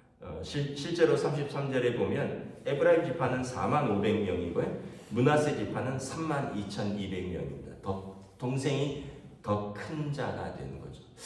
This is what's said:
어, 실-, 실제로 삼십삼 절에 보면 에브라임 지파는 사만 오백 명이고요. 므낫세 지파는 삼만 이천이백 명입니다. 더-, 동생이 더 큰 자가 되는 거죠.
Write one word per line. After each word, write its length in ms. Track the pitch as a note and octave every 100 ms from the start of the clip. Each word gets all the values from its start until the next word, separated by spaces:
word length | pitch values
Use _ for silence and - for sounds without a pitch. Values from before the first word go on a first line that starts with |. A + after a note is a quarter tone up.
| - -
어, 200 | - -
실-, 340 | - D3 C#3 -
실제로 400 | E3+ E3+ D#3 C#3
삼십삼 540 | D3 C#3+ C#3+ C#3+ C#3
절에 240 | B2+ A#2+ -
보면 600 | - - - - - - -
에브라임 400 | C#3 - E3 C3+
지파는 380 | B2+ B2 B2+
사만 460 | B2+ - G2 C#3 G2 G2+
오백 260 | G#2+ G2+
명이고요. 540 | G2 F2 E2+ - - - - - -
므낫세 480 | A2 C3 D3 C#3+ C3+
지파는 400 | G2+ G#2+ B2 C3+
삼만 580 | - D#3 D#3+ C#3+ B2+ G#2
이천이백 720 | G2 - G2+ G2+ F#2 F#2 F2+
명입니다. 400 | F2+ - - - -
더-, 340 | G2 G2 - - - -
동생이 680 | B2+ C3+ D3+ C3+ D3 - - - - -
더 320 | G#2+ G2+ G#2
큰 400 | - - D3+ D3
자가 400 | C3+ A2 F#2 -
되는 260 | - C2+ -
거죠. 220 | - - - -